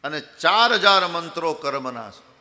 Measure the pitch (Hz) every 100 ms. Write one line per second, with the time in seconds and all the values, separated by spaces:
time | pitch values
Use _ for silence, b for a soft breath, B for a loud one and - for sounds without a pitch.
0 | 139 151 - - 165 208 240 220 202 196
1 | 180 170 165 165 165 156 143 139 127 120
2 | 107 - _ _